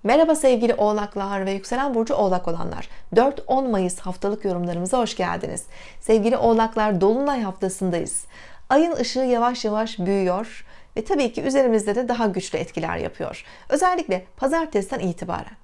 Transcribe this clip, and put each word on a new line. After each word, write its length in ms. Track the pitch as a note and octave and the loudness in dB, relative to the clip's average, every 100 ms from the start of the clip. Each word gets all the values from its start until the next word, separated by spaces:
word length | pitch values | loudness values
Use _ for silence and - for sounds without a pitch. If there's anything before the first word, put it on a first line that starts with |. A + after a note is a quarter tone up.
Merhaba 300 | G3+ C#4 E4 | 4 4 6
sevgili 400 | D4+ C4+ A#3+ A#3 | 4 4 4 2
Oğlaklar 720 | A3 G#3 G#3+ G3+ G3+ G3 G3 F#3+ | 2 2 2 -2 -4 -4 -2 -2
ve 60 | |
yükselen 420 | G3 G3 A#3+ C#4+ | -4 -4 -2 0
burcu 200 | A#3 A3+ | 0 0
Oğlak 340 | - G3+ F3+ F3 | 2 2 2 0
olanlar. 400 | E3+ E3+ - - - - G3 | -2 -4 -6 -8 -10 0 2
Dört 240 | C4 C#4+ - | 2 0 0
on 240 | C4 C4 | 0 2
Mayıs 280 | G3+ F3+ - | 0 0 -2
haftalık 460 | F3+ F3+ G3+ G#3+ | -8 -4 -4 -2
yorumlarımıza 540 | G3+ F3 F3 F3 F#3 B3+ | -2 -2 -2 -4 0 0
hoş 180 | A3+ - | 0 -2
geldiniz. 480 | F3+ E3+ - E3+ - - - - | -4 -4 -6 -8 -12 -16 -16 -10
Sevgili 360 | - A3 G#3+ B3+ | 2 4 4 4
Oğlaklar, 640 | A#3 A3+ A3+ A3+ G#3+ F#3 | 4 4 2 2 0 4
Dolunay 420 | G3 A#3 C#4+ C4+ | 4 4 2 0
haftasındayız. 800 | G3+ F#3 F#3+ F#3 F#3 E3+ E3 - - - - - - | -2 -2 -4 -2 -2 -2 -2 -6 -8 -18 -18 -18 2
Ayın 280 | C#4 E4+ D#4 | 4 4 0
ışığı 220 | A#3+ B3+ | -2 0
yavaş 460 | C4 A#3+ A#3+ B3 | 2 2 2 0
yavaş 340 | G#3+ G#3+ A3+ G#3+ | -2 0 -2 -2
büyüyor 680 | F3+ G3 F#3 F3+ A3+ - - - - - | 0 2 2 0 -4 -12 -16 -18 -8 -8
ve 80 | |
tabii 280 | A3 G3 A#3+ | -2 0 0
ki 100 | - | -2
üzerimizde 520 | C4+ C4+ B3+ A3 G#3 | 0 2 4 2 2
de 140 | G#3 B3 | -2 0
daha 180 | A#3 A3 | 0 0
güçlü 320 | F#3+ - D#3 | 0 -4 -6
etkiler 380 | D#3+ - E3 E3+ | -4 -6 -4 -4
yapıyor. 480 | E3+ - - - - - - | -6 -6 -10 -10 -18 -20 -2
Özellikle 560 | - F4+ F4+ - F#3 - - | 2 2 0 -2 -4 -4 -4
pazartesiden 640 | C4 E4 D#4+ G#3 F#3+ C4+ | 0 0 0 -2 -2 -4
itibaren. 560 | F#3 E3+ F3 F3 - G#3+ | -4 -4 -6 -8 -8 -18